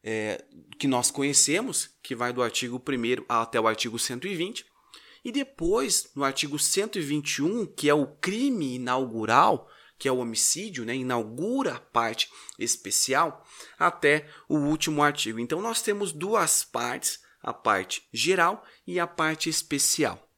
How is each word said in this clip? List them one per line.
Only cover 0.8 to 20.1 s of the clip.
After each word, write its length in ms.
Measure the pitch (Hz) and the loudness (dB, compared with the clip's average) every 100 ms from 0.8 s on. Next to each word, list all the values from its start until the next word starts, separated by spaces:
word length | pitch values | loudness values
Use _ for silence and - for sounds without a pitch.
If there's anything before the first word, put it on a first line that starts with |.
| 139 | 2
nós 240 | 127 123 | 2 2
conhecemos, 760 | - 139 139 - 170 247 - - _ | 0 0 2 4 2 0 -4 -6 _
que 120 | - | -10
vai 200 | 120 123 | -4 -2
do 80 | 123 | 0
artigo 360 | 117 - 123 123 | 0 0 -4 -6
primeiro 460 | 131 131 117 123 - | -4 -2 0 -2 0
até 320 | 117 113 117 | 0 2 2
o 80 | 110 | 2
artigo 320 | 110 120 113 | 0 -4 -4
cento 280 | - 123 175 | -4 -4 -6
e 80 | |
vinte. 320 | 180 185 226 - _ _ - - - | -4 -6 -8 -16 _ _ -20 -20 -12
E 80 | 247 | -6
depois, 760 | 254 269 - 165 220 262 - - | -4 -4 -4 0 2 2 0 -2
no 80 | 143 | -2
artigo 360 | 139 135 147 143 | -2 0 -4 0
cento 400 | - 190 208 196 | 0 2 0 -4
e 20 | |
vinte 360 | 147 151 147 - | -2 -2 -2 0
e 60 | |
um, 220 | 151 233 | 0 0
que 240 | 180 - 143 | -4 0 4
é 60 | |
o 120 | 147 135 | 4 2
crime 680 | - - 214 277 233 139 | -4 -4 0 0 0 -2
inaugural, 960 | 123 123 127 127 113 107 120 196 156 - - - _ | -4 -2 0 0 -2 4 6 6 4 -4 -20 -20 _
que 80 | 135 | -2
é 60 | |
o 60 | 127 | 0
homicídio, 680 | 117 110 - 165 214 143 | -2 0 0 0 -4 -8
né, 100 | 113 | -4
inaugura 840 | 131 127 123 110 117 196 262 214 120 | -4 0 0 -2 -6 -2 0 -2 -4
a 40 | |
parte 500 | - 120 113 113 - - - - | -2 0 0 -2 -4 -6 -20 -6
especial 840 | 113 - 98 - - 131 165 - - - - - | -2 -2 -2 0 2 2 2 -2 -20 -20 -20 0
até 500 | 170 - 147 151 151 - - | 0 4 4 4 0 -20 -2
o 120 | 151 | 0
último 440 | 143 156 - 147 | 2 0 0 4
artigo. 380 | 147 143 113 110 | 2 2 -4 -4
Então, 220 | 120 160 | -4 -4
nós 180 | 220 226 | -2 -2
temos 320 | - 208 196 | -2 -2 -4
duas 500 | 151 185 220 160 - | -4 0 2 2 2
partes, 580 | - 120 120 123 - - _ _ | 0 -4 -4 -4 -4 -6 _ _
a 120 | - | -10
parte 520 | - 113 98 95 - _ | -2 2 2 0 -8 _
geral 500 | 117 156 190 170 214 - - - | -2 0 4 2 0 -12 -18 -6
e 140 | 175 | -4
a 60 | 170 | -2
parte 420 | - 156 156 165 | 0 -2 0 -2
especial. 840 | 156 - 143 - - 131 | -2 -2 0 2 2 0